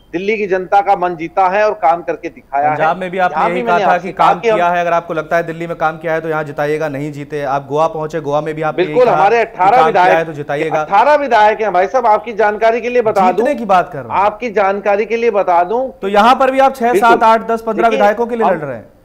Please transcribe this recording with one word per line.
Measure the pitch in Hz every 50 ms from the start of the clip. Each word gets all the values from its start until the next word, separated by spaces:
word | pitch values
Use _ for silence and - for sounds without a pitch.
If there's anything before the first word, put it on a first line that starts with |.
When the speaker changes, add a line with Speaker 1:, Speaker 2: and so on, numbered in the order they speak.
| _ _
Speaker 1:
दिल्ली | - 170 196 196 220 202
की | 208 175
जनता | 185 185 185 165 202 202
का | 196 190 202
मन | 175 175 180 175
जीता | 156 165 165 - 196 190 180
है | 185 214 214
और | 214 202
काम | 214 180 160 170 175
करके | 170 175 160 - - 160
दिखाया | 131 127 - _ 139 143 147 151
है। | 151
Speaker 2:
पंजाब | 143 156 160 175 185
में | 185 180
भी | 180 190
आपने | 180 175 147 156
Speaker 1:
यहाँ | 180 -
Speaker 2:
यही | 175 180
Speaker 1:
भी | 233 233
Speaker 2:
कहा | 175
Speaker 1:
मैंने | 175 196 185
Speaker 2:
था | 180
Speaker 1:
आपसे | 175 175 180
Speaker 2:
कि | -
Speaker 1:
कहा | - 170 170
Speaker 2:
काम | 190 175
Speaker 1:
कि | 226 226
हम | 214
Speaker 2:
किया | 180 175 175
है, | 175 175
अगर | 175 170 170
आपको | 170 170 - 170
लगता | 156 151 156 170 170
है | 170
दिल्ली | 160 160 165 170 165
में | 170 151
काम | 165 156 160 156
किया | 170 165 160
है | 165
तो | 160 165
यहाँ | 156 156 156
जिताइएगा, | 143 143 151 147 147 156 156 160 151
नहीं | 135 135 147 156
जीते। | 139 139 143 139 151 147 143
आप | 127 139 143 143 127
गोवा | 139 151 160 160
पहुंचे, | 165 156 156 156 165 165
गोवा | 151 143 143 147
में | 156 156 156
भी | 151
आपने | 156 156 151 160 175
यही | 151 151
Speaker 1:
बिल्कुल, | 196 254
Speaker 2:
कहा | 233 180
Speaker 1:
हमारे | 151 156 202 233 233 220
Speaker 2:
कि | -
Speaker 1:
अठारह | - - 185 196 226 254
Speaker 2:
काम | 269 226
किया | 190 190 180
है | 185
Speaker 1:
विधायक, | 185 165 165 160
Speaker 2:
तो | 156
जिताइएगा। | 143 143 147 143 151 160 160 147 156
Speaker 1:
अठारह | 156 - 196 202 240 285 302
विधायक | 294 285 254 233 214 214 214 220 196
हैं | 220 202 175
भाई | 175 190 190
साहब, | 254 262 240
आपकी | 233 294 - - 240 220
जानकारी | 190 220 208 208 202 220 226 226 247
के | 220 240
लिए | 247 247
बता | 214 220 202 202
दूं, | 185 185 175 190
Speaker 2:
जीतने | 233 294 285
की | 220 233
बात | 190 190 180 170 - -
कर | 139 123
रहा | 113 135 175
हूं। | 196
Speaker 1:
आपकी | 214 - - - 214
जानकारी | 180 208 196 190 196 202 202 214 202 202 226
के | 196 226 233
लिए | 233 233
बता | 208 202 180 185 175 170 175
दूं। | 180 220 247 262 254
Speaker 2:
तो | - - 196 196
यहाँ | 202 202 214 240 254
पर | 240 262 262
भी | 262 269
आप | 269 269 269
छह, | - 226 240
Speaker 1:
बिल्कुल। | 247 - 240 233
Speaker 2:
सात, | 240 233 233
आठ, | 226 226 226 196 -
दस, | 226 220
पन्द्रह | 226 226 - 165 - -
Speaker 1:
देखिए, | 220 214
Speaker 2:
विधायकों | 202 208 214 220 240 220
के | 240
लिए | 226 - 180
Speaker 1:
हम | 180
Speaker 2:
लड़ | 160
रहे | 151 139 123 110
हैं, | 98 - _ _